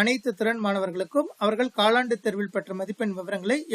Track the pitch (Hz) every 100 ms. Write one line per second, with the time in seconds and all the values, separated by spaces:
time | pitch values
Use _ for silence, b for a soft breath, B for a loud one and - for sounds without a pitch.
0 | 214 254 247 202 220 233 208 196 190 180
1 | 185 285 330 - 208 214 247 - 208 240
2 | 254 226 226 196 202 202 190 185 190 208
3 | 220 185 180 196 185 277 302